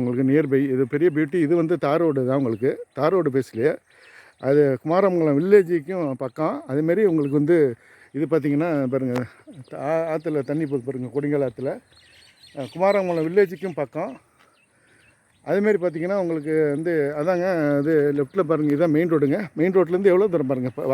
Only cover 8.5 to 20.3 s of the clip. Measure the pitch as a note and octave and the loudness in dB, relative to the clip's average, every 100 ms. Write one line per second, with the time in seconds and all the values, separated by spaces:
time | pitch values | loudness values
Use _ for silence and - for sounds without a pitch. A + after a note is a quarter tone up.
8.5 | C#3+ F3 D3 B2+ C3+ C3 B2 A#2 - - | 0 0 0 0 -2 -2 -4 -6 -12 -20
9.5 | F#3 - C#3 C3+ D#3+ E3 D#3 D#3+ D3+ C3+ | -20 -16 -8 -4 -2 -2 -4 -2 -4 -2
10.5 | D3 D3+ C#3 A#2+ C3 B2 C3+ D3 D3 C3 | -2 -2 -4 -4 -8 -6 -4 -2 0 -2
11.5 | B2 C3 A3 - _ _ _ _ _ - | -4 -8 -8 -14 _ _ _ _ _ -18
12.5 | C#3+ B2+ E3 G3 G3+ F3+ E3+ D#3+ F#3+ F#3+ | -14 -12 0 2 2 0 -2 0 0 0
13.5 | E3 F#3 D#3 C#3 D#3 G#3 - _ _ _ | -2 -8 -6 -8 -8 -10 -12 _ _ _
14.5 | _ _ _ _ _ _ _ _ _ C3+ | _ _ _ _ _ _ _ _ _ -4
15.5 | F#3 G#3 G3 F3 D#3 F3+ G3+ F3 D#3+ D3 | 0 0 0 -2 -4 -4 -2 -2 -4 -2
16.5 | D#3 D3+ C#3+ E3 D#3+ C#3+ D3 D#3+ F3+ F#3 | 0 0 0 -2 -2 -2 -2 -2 0 -2
17.5 | F3 D3 C#3+ C#3+ D#3 C#3+ C#3+ C3+ F#3+ D#3+ | 0 0 0 2 2 2 0 -2 -2 0
18.5 | D#3+ D3 C#3+ E3+ D3+ F3 D#3+ C#3 F3+ F#3 | 0 0 2 2 2 2 2 2 0 -4
19.5 | D#3 F3 F#3 E3 F3+ G3 F3+ G#3 | -2 2 2 2 2 4 4 2